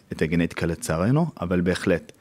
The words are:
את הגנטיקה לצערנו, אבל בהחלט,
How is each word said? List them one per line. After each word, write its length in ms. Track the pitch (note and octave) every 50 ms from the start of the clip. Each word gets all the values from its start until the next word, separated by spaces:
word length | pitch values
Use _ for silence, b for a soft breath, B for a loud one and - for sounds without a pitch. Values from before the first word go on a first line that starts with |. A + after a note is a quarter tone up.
| - - -
את 100 | D#2 F2
הגנטיקה 440 | D#2+ E2 E2+ E2+ E2 - - F2
לצערנו, 600 | E2 E2 - - - D#2 D#2+ F2+ A2+ C3+ D3+ F3 D#3 - -
אבל 200 | F2+ F2+ F#2 F2+
בהחלט, 520 | F2 F#2 F2 - - F#2+ F2+ D#2+ - - - B